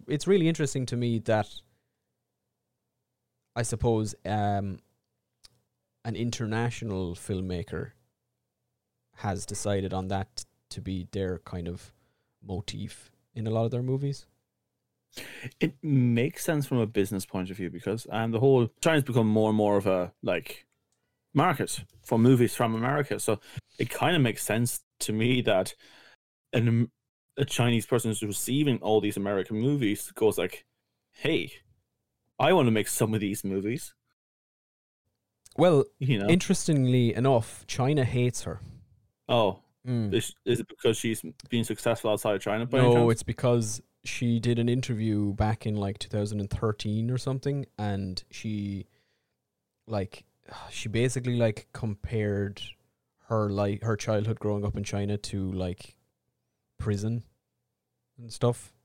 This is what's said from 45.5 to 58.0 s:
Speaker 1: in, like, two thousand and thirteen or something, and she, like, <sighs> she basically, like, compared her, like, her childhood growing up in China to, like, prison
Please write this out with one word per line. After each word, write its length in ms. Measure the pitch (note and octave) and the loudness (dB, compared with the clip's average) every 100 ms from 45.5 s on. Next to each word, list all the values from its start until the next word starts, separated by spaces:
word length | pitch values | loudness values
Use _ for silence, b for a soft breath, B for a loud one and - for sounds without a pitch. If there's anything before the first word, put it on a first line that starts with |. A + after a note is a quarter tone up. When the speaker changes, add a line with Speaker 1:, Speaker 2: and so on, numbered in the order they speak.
| A2 A2+ | 0 -4
Speaker 1:
in, 100 | G#2 | -2
like, 220 | G2+ F#2+ | -4 -6
two 100 | - | -6
thousand 300 | G#2+ G#2 G#2+ | -4 -2 -4
and 100 | G2+ | -4
thirteen 600 | - A2 G#2 A2 G#2+ A#2 | -2 -2 -2 -4 -2 -2
or 60 | B2+ | -2
something, 480 | - C3 C#3+ C#3+ C3 - | -4 -4 -4 -4 -6 -6
and 460 | G#2 G2 F#2+ F#2 - | -4 -2 -4 -8 -12
she, 540 | - A2 G#2 G2+ G2 - _ _ _ _ _ _ _ _ _ - | -10 -6 -4 -4 -6 -10 _ _ _ _ _ _ _ _ _ -6
like, 400 | G#2+ F#2+ - - _ - | -4 -4 -10 -20 _ -20
<sighs> 220 | - - | -16 -12
she 180 | - A2+ | -10 -4
basically, 460 | A2+ B2 B2+ B2 A#2+ | 0 0 0 -2 2
like, 300 | A2+ G#2 - | 2 0 -10
compared 880 | - A2+ G2+ - A2+ G#2 G2+ G2+ G2+ - - _ _ _ _ - | -8 -6 -6 -4 -2 0 0 -2 -6 -14 -16 _ _ _ _ -2
her, 220 | A2+ G#2 | 0 2
like, 320 | G2 G2+ G2+ | 2 0 0
her 120 | A2+ G#2+ | -2 -2
childhood 440 | - G#2+ G#2+ A2 | 0 0 0 -2
growing 260 | G#2 G#2 G#2 | -2 -2 -2
up 100 | G#2 | -4
in 60 | |
China 340 | G2+ G2+ G2+ G#2 | -4 -4 -2 -4
to, 340 | - G2+ F#2+ | -4 -4 -4
like, 420 | F#2 F#2 F2 - _ _ _ _ _ _ _ _ - | -2 -4 -6 -12 _ _ _ _ _ _ _ _ -6
prison 460 | G#2+ G2+ A2 A#2 - _ _ _ _ _ _ _ | -2 -2 -2 -4 -8 _ _ _ _ _ _ _